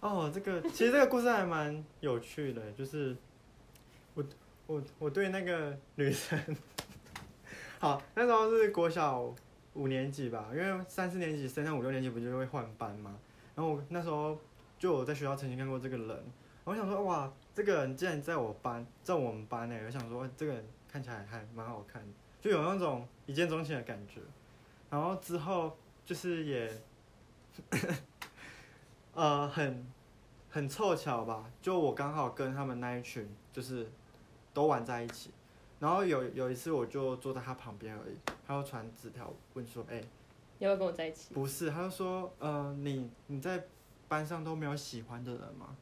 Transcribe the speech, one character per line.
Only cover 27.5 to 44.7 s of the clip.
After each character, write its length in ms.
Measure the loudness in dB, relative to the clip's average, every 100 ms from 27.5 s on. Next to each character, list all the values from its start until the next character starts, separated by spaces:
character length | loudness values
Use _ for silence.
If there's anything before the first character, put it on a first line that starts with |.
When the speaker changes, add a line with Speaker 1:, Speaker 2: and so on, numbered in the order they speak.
| -20 -2
Speaker 1:
<laughs> 1400 | 0 0 -2 -4 -14 -14 -14 -18 -18 -20 -20 -20 -20 -12
呃， 360 | 4 4 6 2
很， 380 | 0 0 -2 -10 -16 -20 -20 -20 -20 -8
很 200 | -4 -2
凑 260 | 2 4
巧 300 | 4 2 0
吧， 260 | 0 -4 -6 -6
就 180 | 0 4
我 140 | 4
刚 200 | 2 -2
好 160 | 0 -2
跟 240 | 0 -2
他 100 | 0
们 160 | -2 -2
那 160 | -2 -4
一 60 |
群 260 | -6 -8 -8 -10 -12
就 80 | -10
是 300 | -6 -6 -6 -10 -20 -20 -20 -20 -8
都 140 | 4 6
玩 180 | 4
在 180 | 2 -4
一 60 | -4
起， 220 | -8 -14 -18 -20 -20 -20 -2
然 100 | 2
后 140 | 4
有， 200 | 4 2 0
有 200 | 0 -2
一 40 |
次 160 | -2 0
我 160 | 0 2
就 300 | 0 -2 -2
坐 160 | -4
在 80 | -6
他 140 | -6
旁 220 | -8 -10 -10
边 180 | -10
而 160 | -10 -10
已， 60 | -8 -8 -8 -4
他 80 | -4
就 80 | -2
传 200 | -6 -8 -12
纸 100 | -14
条 220 | -12 -12 -12 -12
问 120 | -10 -8
说 180 | -8 -8
：“哎，” 100 | -8 -8 -16 -20 -20 -20 0
Speaker 2:
要 100 | 4
不 40 |
要 40 | 4
跟 100 | 2
我 60 |
在 140 | 0 -4
一 60 |
起？ 220 | -4 -6
Speaker 1:
不 120 | -2 0
是， 240 | 0 -2
他 120 | 0
就 80 | -4
说 420 | -2 -2 -2 -4 -4
：“呃， 340 | -2 -2 -2 -4
你， 300 | -2 -2 -4 -10 -8
你 140 | -4
在 240 | -2 -2 -4 -18 -20 -20 -2
班 180 | -2
上 200 | 0 -4
都 100 | -2
没 100 | -2
有 120 | -2